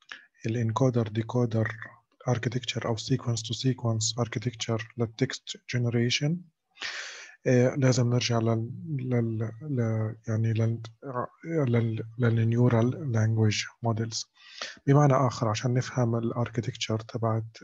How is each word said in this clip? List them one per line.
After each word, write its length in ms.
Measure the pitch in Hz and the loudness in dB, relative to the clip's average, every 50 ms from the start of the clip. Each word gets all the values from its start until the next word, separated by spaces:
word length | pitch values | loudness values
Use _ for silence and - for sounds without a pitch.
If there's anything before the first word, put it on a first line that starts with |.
| _ _ - - - _ _ _ - | _ _ -20 -20 -20 _ _ _ -8
الانكودر 600 | 113 110 123 117 110 110 - 135 131 120 120 113 104 | -4 -4 -2 -2 -2 0 2 2 2 2 2 0 0
ديكودر 680 | 104 113 113 113 - 123 123 117 110 113 110 107 - - - - - - _ _ _ - - - | -2 -4 -4 -2 0 0 0 0 2 0 0 0 -2 -8 -12 -18 -18 -20 _ _ _ -8 -4 -2
architecture 560 | 123 113 110 120 110 131 - - - 117 - | -2 0 0 -2 -4 -4 -4 -6 -6 -4 -4
أو 100 | - 117 | -4 -4
sequence 440 | 107 - - 135 120 - 120 117 110 | -4 -2 -2 -2 -2 0 -2 -4 -4
to 140 | 110 - 117 | -4 -6 -6
sequence 680 | - - 131 123 - - 117 113 110 110 - 113 113 120 | -2 -2 -2 -2 0 -2 -2 -2 0 -2 -2 -2 -2 -4
architecture 600 | 113 - 117 107 123 - - - - 113 110 110 - - - | -4 -4 -4 -4 -6 -6 -6 -4 -4 -4 -4 -4 -8 -6 -4
للتكست 600 | 117 110 113 - 131 123 - - - - - - _ - | -4 -4 -2 -2 -2 -2 -2 -6 -12 -14 -16 -14 _ -6
جنريشن، 680 | - 123 120 120 110 120 117 123 123 - 147 147 170 175 - - _ _ _ _ _ - - - - - - - - - - - - - - | -4 -2 -2 0 0 0 0 0 0 0 0 -2 -2 -4 -6 -12 _ _ _ _ _ -14 -12 -12 -12 -12 -12 -14 -16 -16 -18 -20 -20 -4 0
آه، 280 | 135 127 123 123 131 - | 2 4 4 4 4 2
لازم 360 | 147 131 131 127 123 123 120 | 2 2 4 4 4 2 2
نرجع 280 | 120 123 - - 120 113 | 2 2 0 0 0 2
لل، 320 | 110 113 113 113 113 120 - 180 180 | 2 2 2 0 -2 -4 -8 -10 -8
لل... 520 | 165 156 135 127 127 123 120 117 113 113 110 113 110 - - 156 | -6 -6 -6 -4 -2 0 0 0 0 -2 -4 -4 -6 -8 -8 -8
ل... 180 | 151 143 123 117 113 110 110 110 110 110 - _ - | -4 -2 0 0 0 0 0 -2 -4 -6 -6 _ -2
يعني 240 | 110 110 110 113 113 | 0 0 2 2 2
لل، 300 | 110 113 113 113 113 113 113 - _ - 139 127 123 120 - _ _ - | 2 2 0 0 -4 -8 -12 -18 _ -14 -8 -6 -6 -6 -6 _ _ -8
لل، 600 | 165 165 160 143 123 117 117 113 113 110 110 113 - - - | -4 0 0 2 2 4 2 2 2 -2 -4 -6 -8 -2 0
للنيورال 960 | 123 117 113 113 113 113 117 117 123 123 120 113 113 123 139 - 165 139 113 | 2 4 4 4 4 4 4 4 6 6 6 6 4 4 2 -2 -2 -2 2
لانجويج 520 | 110 110 110 113 110 110 107 104 - - - - _ - | 2 2 4 4 4 4 4 4 0 -2 -8 -8 _ -2
موديلز. 440 | 117 113 104 113 117 110 - - - _ _ - - - - - - - - - | -2 -2 -2 -2 -4 -6 -8 -10 -12 _ _ -20 -20 -16 -14 -14 -14 -14 -2 2
بمعنى 260 | - 139 147 147 143 131 | 4 6 8 8 8 6
آخر، 360 | 135 139 123 - - 120 110 | 6 4 2 0 0 0 0
عشان 260 | 107 110 - 127 120 | 0 0 0 0 0
نفهم 420 | 131 120 - - 131 123 117 117 | 0 -2 -2 0 0 0 2 0
الاركتكتشر 840 | 117 117 113 - 120 120 113 113 120 110 - - - - - 110 110 | 0 -2 -2 -2 -2 -4 -2 -2 -4 -4 -4 -6 -6 -4 -4 -4 -4
تبعت، 440 | 113 - - 120 113 113 110 113 110 113 - - | -4 -6 -6 -4 -2 0 0 -2 -4 -6 -10 -16